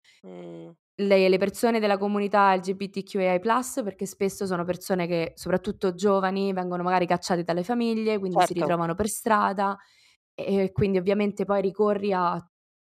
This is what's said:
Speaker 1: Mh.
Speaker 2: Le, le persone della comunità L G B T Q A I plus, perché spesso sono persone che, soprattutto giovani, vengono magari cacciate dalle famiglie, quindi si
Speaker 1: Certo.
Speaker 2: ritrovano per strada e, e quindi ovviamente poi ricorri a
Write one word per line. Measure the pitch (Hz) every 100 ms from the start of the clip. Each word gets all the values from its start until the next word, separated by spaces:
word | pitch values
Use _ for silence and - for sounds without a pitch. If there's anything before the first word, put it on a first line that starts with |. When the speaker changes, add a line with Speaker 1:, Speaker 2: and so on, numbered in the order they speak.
| _ _
Speaker 1:
Mh. | 190 180 175 170 165 170 _ -
Speaker 2:
Le, | 202 190 185
le | 185
persone | 196 - 233 226
della | 208 196
comunità | 202 208 202 202 196 185
L |
G | 180 190
B | 196
T | 196
Q | 190 196
A | 185
I | 180
plus, | 226 240 254 285
perché | 202 - 190
spesso | - 196 - 196
sono | 175
persone | 175 175 - 180 170
che, | 170 165 -
soprattutto | 170 185 208 196 196 175
giovani, | 202 196 190 196 196
vengono | 185 180 175
magari | 180 185 175
cacciate | 175 - 175
dalle | 170 170
famiglie, | 180 240 233 226 214 214
quindi | 190 180
si | 175
Speaker 1:
Certo. |
Speaker 2:
ritrovano | 175 156 170 170
per | 170 208
strada | - 226 208 202 196 196 196 _ _ _ _ _ -
e, | - 196 190
e |
quindi | - 196 190
ovviamente | 180 202 208 202 185
poi | 202
ricorri | 190 185 208 208 202
a | 185 175 175 - _ _ _ _